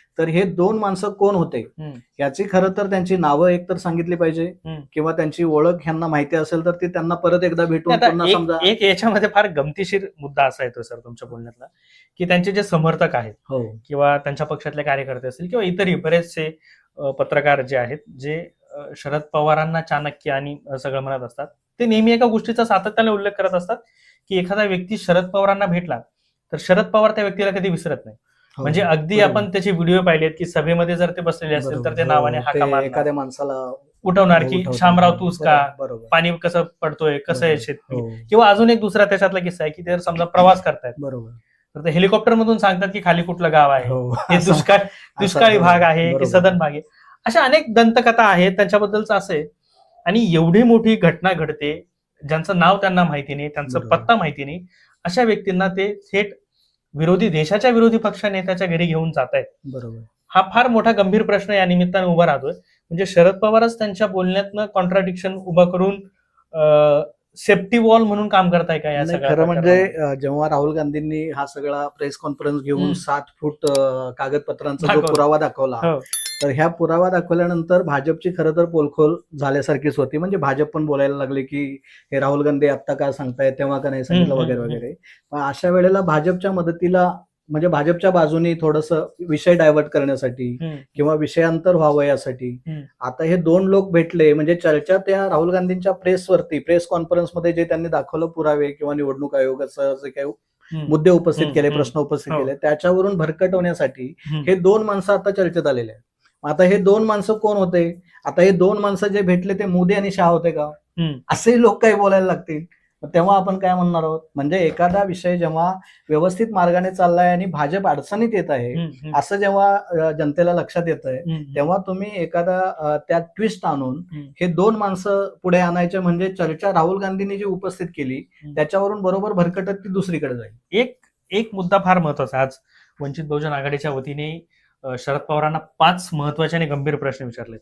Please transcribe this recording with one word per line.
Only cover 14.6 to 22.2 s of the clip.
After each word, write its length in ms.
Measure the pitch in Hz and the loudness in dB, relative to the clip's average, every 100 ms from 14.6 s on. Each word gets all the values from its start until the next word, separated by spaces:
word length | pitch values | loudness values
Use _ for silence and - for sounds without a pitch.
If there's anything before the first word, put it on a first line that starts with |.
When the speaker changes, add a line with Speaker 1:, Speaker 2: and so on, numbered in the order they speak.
| 151 143 | -8 -6
Speaker 2:
कार्यकर्ते 460 | 147 139 135 127 127 | -4 -4 -4 -8 -10
असतील 200 | - 180 | -10 -6
किंवा 160 | 240 | -4
इतरही 300 | 190 180 185 | -2 -2 -2
बरेचसे, 640 | 180 160 170 170 - 156 156 _ _ _ - | -2 0 0 -2 -8 -8 -10 _ _ _ -8
अ, 40 | |
पत्रकार 600 | 139 135 135 147 143 139 | -6 -4 -2 0 2 0
जे 140 | 127 135 | 0 -2
आहेत 220 | 120 139 - 131 | -4 -8 -14 -12
जे, 300 | 139 156 175 _ _ | -8 -8 -10 _ _
अ, 60 | 143 143 147 | -18 -18 -14
शरद 240 | 143 147 151 | -6 -6 -4
पवारांना 480 | 156 151 156 160 165 | 0 2 2 0 -4
चाणक्य 500 | 160 147 147 143 151 | -4 -4 -4 -8 -4
आणि, 280 | 135 143 143 143 | -4 -6 -12 -12
अ, 80 | 135 | -10
सगळं 220 | 139 135 | -6 -6
म्हणत 220 | 135 135 | -6 -8
असतात, 240 | 120 - 147 _ _ _ | -8 -12 -14 _ _ _
ते 60 | 240 | 0
नेहमी 260 | 220 220 | 4 4
एका 140 | 233 | 4